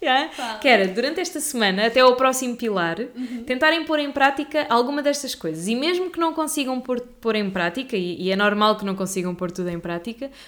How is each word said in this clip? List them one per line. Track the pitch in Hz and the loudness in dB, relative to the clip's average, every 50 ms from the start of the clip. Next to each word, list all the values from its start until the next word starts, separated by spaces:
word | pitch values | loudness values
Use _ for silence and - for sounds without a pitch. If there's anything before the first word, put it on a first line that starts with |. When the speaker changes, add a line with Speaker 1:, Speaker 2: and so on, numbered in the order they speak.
Speaker 1:
Yeah? | 339 269 254 269 311 320 - | 0 2 2 2 0 -2 -6
Speaker 2:
Qual? | - 247 226 220 214 | -10 -8 -8 -6 0
Speaker 1:
Que | - | 2
era, | 269 240 196 190 | 4 6 6 4
durante | 185 185 226 240 294 330 370 | 2 0 0 -2 -2 -2 -2
esta | 349 339 - 302 | -4 -4 -4 -6
semana, | 294 - - 233 214 196 185 202 220 | -6 -4 0 0 2 2 2 2 2
até | 233 226 247 | 2 6 8
ao | 254 254 247 | 8 8 8
próximo | 247 262 262 254 262 262 247 240 | 6 4 2 2 2 -2 -4 -4
pilar, | - 240 220 202 185 170 165 165 175 | -4 -4 -2 0 0 0 0 -2 -4
Speaker 2:
Uhum. | 247 - - 247 254 233 247 233 226 | -6 -8 -8 -8 -8 -8 -8 -8 -6
Speaker 1:
tentarem | - 254 254 311 311 330 330 311 | -4 0 2 4 4 4 2 0
pôr | 320 311 294 | 0 0 0
em | 285 285 | 0 0
prática | 277 277 269 285 277 302 294 - - 302 - | 0 4 4 4 4 2 -4 -2 -2 -2 0
alguma | - 233 240 247 277 285 294 285 | 2 2 2 2 2 0 0 0
destas | 285 285 285 - 254 - | 0 0 0 -2 -8 -8
coisas. | - - 160 160 160 170 | -6 -6 -6 -6 -4 -2
E | 208 226 | -2 -2
mesmo | 247 285 339 359 359 370 349 | 0 0 0 0 0 -2 -4
que | - 330 | -2 0
não | 339 330 320 | 0 0 0
consigam | 320 311 302 - 294 269 262 254 254 | -2 -2 -2 -2 -2 -2 -2 -4 -4
pôr, | 254 - 254 240 | -4 -4 -4 -4
pôr | 247 - - - - 226 214 | -6 -10 -14 -6 -4 -2 0
em | 214 208 190 | 0 0 -2
prática, | 196 185 170 175 175 269 254 - 233 | -2 -2 -2 -2 -2 -4 -6 -4 -2
e, | 190 175 175 170 - | -2 -2 -2 -4 -4
e | 185 185 | -2 0
é | 190 | 2
normal | 196 208 208 208 208 214 214 214 214 | 2 2 2 4 4 4 2 2 2
que | 202 | -2
não | 196 190 | -4 -4
consigam | 196 190 190 - 190 175 180 175 | -4 -4 -4 -4 -4 -4 -4 -4
pôr | 180 180 180 | -4 -6 -6
tudo | 180 185 180 175 | -6 -4 -6 -4
em | 170 170 | -6 -6
prática, | 175 180 170 170 175 233 226 - 269 269 - - - | -6 -6 -6 -6 -8 -10 -10 -10 -10 -12 -12 -16 -20